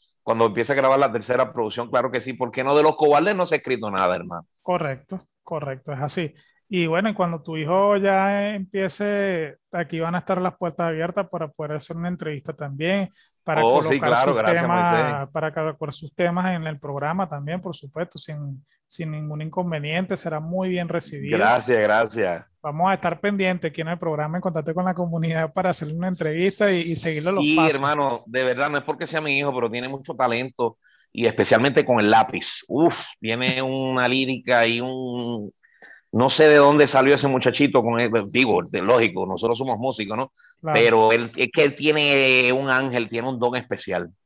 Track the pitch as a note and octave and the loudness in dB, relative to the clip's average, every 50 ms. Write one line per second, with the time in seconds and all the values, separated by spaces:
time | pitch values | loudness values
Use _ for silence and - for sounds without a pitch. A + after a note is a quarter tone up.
0 | _ _ _ _ - - A#2 A2+ A#2 A2+ G2 A#2+ A2+ A#2+ C#3+ C#3 C3+ C3 C3+ C#3 | _ _ _ _ -4 -2 2 2 2 2 2 0 0 0 2 2 4 4 4 4
1 | C#3 B2 G#2+ A2+ G#2+ - B2 B2 A2 A2 - A#2+ A2+ G#2+ G2+ A#2+ A#2+ A#2+ - B2 | 4 2 0 -2 -2 -2 0 0 0 0 -2 -4 -6 -4 -4 -8 -6 -2 -2 -2
2 | A#2+ B2+ A#2 B2 A2 B2+ B2 A2+ B2+ A#2 - C3 C3 C3+ C#3+ D3+ D3+ D#3 D3 - | 0 0 -2 -6 -6 -8 -8 -6 -8 -6 -6 -4 -2 2 2 4 4 4 2 4
3 | D3+ D3 D3 C#3+ E3 G3+ G#3 F#3 F3+ - D#3 C#3+ - C#3 B2+ A2+ A2 G#2 G2 F#2+ | 4 4 4 4 2 2 0 0 -2 -2 -2 -2 -2 -2 -4 -4 -4 -4 0 0
4 | F#2+ F2+ F2+ F2 F2 F2 F2 E2+ E2+ _ _ _ _ - F3+ F3 E3 C#3+ C3+ C3 | 2 2 0 0 -4 -8 -12 -12 -14 _ _ _ _ -4 -4 -2 -2 -4 -8 -8
5 | _ - F#3+ F#3 - _ _ _ _ - E3+ D3+ C#3+ C#3 C3+ C3+ - - C3+ B2 | _ -14 -14 -14 -14 _ _ _ _ -10 -10 -8 -8 -8 -10 -10 -10 -10 -8 -6
6 | C#3+ D3 - F#3+ E3 D3 - _ _ _ _ _ _ - G3+ F3+ E3+ D#3+ D#3+ F3+ | -6 -4 -4 -4 -6 -6 -8 _ _ _ _ _ _ -4 -2 -2 0 0 0 0
7 | G3+ A3 G#3 G#3 F3+ E3+ E3+ D#3 D3 E3+ D#3+ D#3 D3+ D3+ F3+ F#3+ G3+ G3+ G#3 G3+ | 0 0 -2 -2 -2 -2 -4 -6 -8 -8 -8 -6 -2 0 0 2 2 2 2 2
8 | G3 G3 F#3+ F#3+ F#3+ G3 G3+ G3+ G3+ G#3 G#3+ G3+ F#3+ F#3 - F#3+ F#3+ F#3 - - | 2 2 2 2 2 2 0 0 -2 -4 -4 -6 -8 -6 -4 -4 -2 -2 -2 -2
9 | G#3 G#3 G3+ G3+ G3 G3 F3+ E3 D#3+ C#3+ - _ _ _ - F3 E3+ C#3+ E3+ D#3+ | -2 -2 0 0 0 0 -2 -2 -4 -6 -10 _ _ _ -6 -6 -6 -4 -4 -4
10 | E3 E3 E3+ F3+ - - F#3+ F3+ F#3 F#3 - - F#3 E3+ D#3 - F3 E3+ D#3+ D#3 | -4 -2 -4 -4 -2 -2 -2 0 -2 -2 -4 -4 -6 -6 -4 -2 -4 -2 -2 -2
11 | E3 E3+ - G#3 F#3+ - - E3+ D#3+ D3 - - D#3 D3 D3+ D3 - - E3+ E3 | -4 -4 -2 -4 -4 -4 -4 -8 -8 -8 -8 -8 -8 -6 -6 -6 -8 -8 -8 -6
12 | E3+ F3+ F3+ E3 E3+ D#3 D3+ C#3 - - D3 - D3+ C#3 C#3 C#3 D#3 F3 F#3+ G3+ | -6 -6 -6 -6 -6 -8 -8 -8 -10 -10 -10 -10 -10 -10 -6 -4 -2 0 0 0
13 | F#3+ F#3 _ _ _ _ _ _ - E3 D#3 D#3 D3+ C#3+ C3 D3+ D3+ D#3 C#3+ C#3+ | -2 -4 _ _ _ _ _ _ -4 -2 2 4 4 6 4 4 4 2 0 2
14 | D#3+ C#3 A#2+ A#2+ C3+ C#3+ C#3 A2+ A2 - E3+ E3+ E3+ E3+ F3 F3+ F3 F3 E3+ E3 | 2 4 4 4 4 4 2 2 2 2 2 2 2 2 2 2 2 4 2 2
15 | D#3 D3 D3 C#3+ C#3 C#3 - D#3+ D#3 D#3 D3+ E3+ D#3 D#3 D3 - D#3 C#3+ - - | 2 0 -2 -4 -6 -6 -6 -4 -4 -4 -4 -4 -4 -4 -4 -6 -8 -10 -10 -10
16 | D#3+ C#3+ - - F3 F3 E3+ F3+ F#3 F#3 - E3+ D#3+ D#3 D3+ C#3 - C#3+ C#3 C#3 | -12 -10 -4 -2 0 0 0 0 -2 -2 -2 -4 -4 -6 -8 -10 -10 -10 -8 -6
17 | C#3+ D3+ E3+ F#3 F#3+ - D3+ C#3+ C#3+ D3 E3+ F#3 F3+ F#3 D#3+ - - C#3 - D#3 | -4 -4 -2 -2 -4 -6 -6 -8 -8 -8 -8 -8 -8 -10 -10 -12 -12 -12 -8 -8
18 | F3 F3 - - - - D#3 D3 D3 C#3+ C#3 C#3 - _ _ _ _ - - - | -8 -8 -10 -14 -14 -12 -10 -10 -10 -10 -10 -12 -16 _ _ _ _ -18 -12 -10
19 | E3 D#3 D#3 D3+ D3+ D3+ D3+ D3+ D#3 D#3+ - F#3 F3+ F3 D#3+ D3+ C#3+ D3+ D#3 F3 | -10 -8 -8 -8 -8 -8 -8 -8 -10 -8 -6 -6 -4 -4 -4 -4 -4 -4 -4 -4
20 | F#3+ F3+ F#3+ - - E3+ D#3 D3+ D#3 E3 F3 F#3 F#3+ F#3 F3+ F3 F3 E3 E3 E3+ | -2 -2 -4 -6 -4 -4 -6 -6 -6 -6 -4 -4 -4 -2 -2 -4 -4 -4 -4 -4
21 | - - D3+ C#3+ C#3 C#3+ A2 G#2+ G2+ G#2+ B2 B2 A#2+ B2+ B2 A2 G#2+ G#2 G#2+ A2 | -4 -6 -8 -8 -6 -2 0 2 4 4 4 2 2 2 2 4 4 4 4 4
22 | A#2 G#2+ A2 A2+ G2+ F2+ E2+ E2 - _ _ _ - D3+ D3 D#3 F3 F#3+ F#3+ F#3 | 2 0 0 -2 -2 -2 -2 -4 -8 _ _ _ -10 -8 -4 -2 0 0 0 0
23 | - F3 E3 D#3+ - G3+ G3+ G3 F#3+ F#3 F3+ F3 - D#3+ D3 - D#3 E3 F3 E3+ | -2 -4 -4 -2 -4 -2 -2 0 0 -2 -2 -2 -4 -6 -6 -6 -6 -6 -6 -6
24 | F3 E3 D#3 D3 D3+ D3+ D#3+ F3+ F3 F#3 D#3+ D#3+ D3+ D#3+ D#3+ F3+ F3+ F#3 F3 F3 | -4 -4 -4 -4 -4 -4 -4 -4 -4 -4 -4 -4 -4 -4 -4 -2 -2 -2 -2 -2
25 | F3+ E3+ E3 E3 D#3+ E3 E3 D#3+ D#3+ D#3 - G3 F3+ F3+ E3+ - D#3+ D3+ D#3 E3+ | -4 -4 -4 -2 -2 -2 -2 -2 -2 -2 -2 -2 0 0 0 -2 -4 -6 -6 -4
26 | F3 F#3+ F#3 - E3 D#3 D3+ E3 F3+ G3 G3 - G#3+ G3+ F#3 F3 E3+ E3+ E3 D#3 | -4 -4 -4 -2 -4 -4 -2 0 0 0 0 2 2 2 2 2 0 -2 -2 -2
27 | - E3 D#3 D3+ D3+ F3+ G3 F#3+ D3 D3+ D#3 D#3+ D#3+ D#3+ D3 C3+ C#3 C#3+ D3+ D3 | -2 -2 -2 -2 -2 -2 0 2 2 2 4 4 4 4 2 2 0 0 0 0
28 | C#3+ C3+ A#2+ A2+ - A2 A#2 C3 C3 B2+ B2 B2+ C#3+ D3+ D3 C#3+ - D#3 D3 - | 0 0 -2 -4 -6 -6 -2 0 0 0 0 0 0 -2 -2 -2 -4 -4 -6 -6
29 | E3 - D#3 D#3 D#3 D3 C#3 C#3 C#3+ C#3+ C3 B2+ A#2 A2+ A2+ A#2+ B2 C3 C3+ C#3 | -6 -6 -4 -4 -2 -2 -2 -2 -2 -2 -2 -2 -2 -2 -4 -4 -8 -8 -8 -10
30 | C3 - C#3+ A2+ C3 A#2+ A#2 A#2+ B2+ C3 - - B2 A2+ - _ _ _ _ _ | -10 -8 -4 -2 0 0 0 0 -4 -4 -4 -4 -4 -4 -4 _ _ _ _ _
31 | _ _ - A2+ A#2 A2+ - - G#2 - B2 A2 B2 C#3 C3 D#3+ C#3 - B2 A2+ | _ _ -4 0 0 0 2 2 2 4 4 4 4 4 4 2 2 4 4 4
32 | G#2 G#2 A2 - - - - - - - - - - - F#2+ C3+ E3 E3 - - | 4 6 6 6 4 2 -2 -6 -6 -6 -8 -8 -8 -4 0 2 2 2 2 0
33 | - - - - - A2 A2+ A#2+ B2+ B2+ C3 C3 C3+ C3 C3 C3+ C3 C3 C3 B2+ | -8 -12 -14 -10 -6 -4 -4 -2 -2 -2 -2 -2 -2 -2 -2 -2 -2 -2 0 0
34 | B2 B2 B2+ C3 C3+ B2+ C3 A#2 - B2 B2 A#2+ A#2 A2+ A#2 A#2 B2 B2+ C3 C3 | 2 2 2 2 0 0 -2 -4 -2 2 2 4 4 4 2 0 -2 -4 -6 -6
35 | C3 B2+ A#2+ B2 A#2+ A#2+ A#2 A2 G#2 F#2+ - _ _ _ _ _ - - - - | -6 -6 -6 -6 -4 -4 -6 -6 -8 -10 -14 _ _ _ _ _ -20 -20 -20 -20
36 | _ _ - A2 B2 C#3 - - D#3 D3+ D3+ D3 C#3+ C#3+ D3 D3 D3 B2+ - C3+ | _ _ 0 2 2 4 6 6 8 8 10 8 8 8 8 6 6 6 6 4
37 | C3 C#3 C#3+ B2+ C3 C#3 C3 B2+ A#2 B2+ - - C#3+ C3+ - C3 A2 A#2 A#2 A#2 | 6 6 4 4 2 0 0 2 0 0 2 2 2 2 2 2 2 2 0 0
38 | A#2+ A2+ A2 A2+ G2 G2 - B2 C3+ A#2 G2 F2+ E2+ D#2 - G2 F2+ G#2 B2 A#2+ | 0 0 0 -2 -2 0 2 2 2 4 2 2 0 -2 -4 -2 2 4 4 4
39 | A2+ G2+ E2+ F#2 F#2+ F#2 F#2 F2 A2 A2+ A#2+ A2+ C3+ C3 A#2 G#2 B2 C3+ C3 - | 4 2 0 -2 -4 -4 -4 -2 -2 -2 -2 -2 -4 -6 -6 -4 -4 -6 -4 -6
40 | G#2+ G2 G#2+ A#2 C3+ C3+ _ _ - - _ _ - D#3+ D3+ A2 A#2 A#2 A2+ A2+ | -6 -6 -6 -6 -6 -8 _ _ -20 -20 _ _ -6 0 2 4 4 6 6 6
41 | A2 A2+ A2+ A#2 A#2+ A2+ - - B2+ A#2+ - D#3+ D3+ C#3+ C#3 - - D3+ D3+ D3+ | 6 6 4 4 0 -2 -4 -4 -4 -2 2 2 2 2 2 0 0 2 2 2
42 | D3 C#3+ C#3+ C#3 C3+ C3 B2+ B2+ B2+ B2 B2+ C3+ C#3 C#3 B2+ B2+ C3+ C3 B2 B2 | 2 2 4 4 4 4 4 4 4 2 2 0 0 0 0 0 0 -2 -2 -4
43 | A#2 G2+ A#2 A#2 A#2 C3 C3 A#2 B2 A#2+ B2+ B2 - - G#2+ - - - F#2 F2 | -4 -4 -4 -6 -4 -4 -4 -2 -2 -2 -2 -2 -6 -6 -8 -8 -6 -6 -4 -4
44 | F2 E2+ F#2 _ _ | -6 -8 -12 _ _